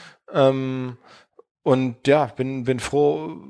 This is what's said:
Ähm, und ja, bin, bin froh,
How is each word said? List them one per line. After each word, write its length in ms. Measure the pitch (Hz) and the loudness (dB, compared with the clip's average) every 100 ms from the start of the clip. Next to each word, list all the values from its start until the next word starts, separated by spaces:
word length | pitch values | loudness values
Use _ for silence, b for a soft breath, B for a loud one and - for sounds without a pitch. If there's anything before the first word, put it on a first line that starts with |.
| B B - | B B -6
Ähm, 640 | 165 135 135 131 131 127 123 b b b - _ _ | 2 4 2 -4 -6 -8 -12 b b b -20 _ _
und 440 | - 131 127 117 139 | 0 2 0 -2 2
ja, 200 | 151 127 | 2 2
bin, 380 | - 131 135 | -4 -6 -4
bin 160 | 123 123 | -4 -4
froh, 560 | - 139 147 156 160 156 | -2 2 2 0 -6 -14